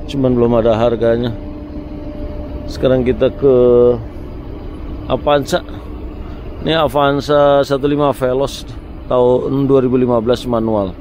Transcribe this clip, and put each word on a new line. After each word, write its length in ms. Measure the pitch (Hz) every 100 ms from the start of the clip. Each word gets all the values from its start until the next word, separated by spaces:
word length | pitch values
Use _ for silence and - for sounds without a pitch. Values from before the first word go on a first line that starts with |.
Cuman 320 | - 143 127 123
belum 240 | 120 120
ada 160 | 113 110
harganya. 560 | 120 117 117 117 123 101 - - - - - - - - - - - - -
Sekarang 380 | - 139 131 123
kita 260 | 113 127
ke 240 | - 139 127 123 120 123 120 110 - - - - - - - - - -
Avanza. 540 | 131 147 147 135 - - 107 - - - - - - - -
Ini 120 | - 160
Avanza 880 | 147 139 139 143 135 147 143 139
satu 240 | 139 139 143
lima 240 | 147 147
Veloz 560 | 131 127 131 139 - - - - - -
tahun 560 | 127 123 127 - 135
dua 160 | 135 135
ribu 160 | 127 127
lima 240 | 123 120
belas 240 | 113 120
manual. 480 | 123 117 113 110 95 87